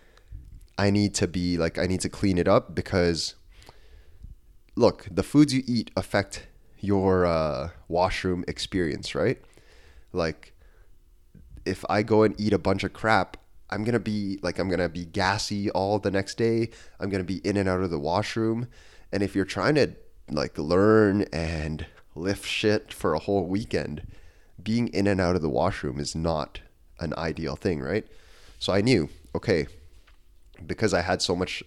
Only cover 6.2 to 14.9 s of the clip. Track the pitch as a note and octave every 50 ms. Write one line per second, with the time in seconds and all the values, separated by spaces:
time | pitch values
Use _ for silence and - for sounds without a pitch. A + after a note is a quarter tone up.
6.2 | G2 - - - - - - - - - - - - G2 G2+ G2 F#2+ G2 F#2+ F#2
7.2 | F2+ F2 E2+ D#2+ D#2 D#2 C#2+ B1+ C#2+ E2 - - - - E2 E2+ F2+ F#2 - -
8.2 | - F#2 F2+ F2 F2 - - - - - - F#2+ F2 D#2 C#2 C#2+ F2+ - - C#2
9.2 | E2 G#2+ C3 - - - - - - - - - - - - - - - - F2+
10.2 | E2+ D#2+ D#2 - - - - - - - - - - - - - - - - -
11.2 | - _ - - - - - - - - F#2+ - - - F2 G#2 G#2+ A2+ A2 G#2+
12.2 | A2 G#2+ F#2+ - G#2 G#2+ G2+ F#2+ - G2 G2 G2 - F#2 - - - A2 A2 G2+
13.2 | F#2 - - - - - - - - - - G2 G#2+ A2 A#2 A#2 F#2+ A2+ G#2+ G#2
14.2 | G2+ G2 G2 - - F2 E2+ - F2+ F#2+ F2+ E2+ F2+ F2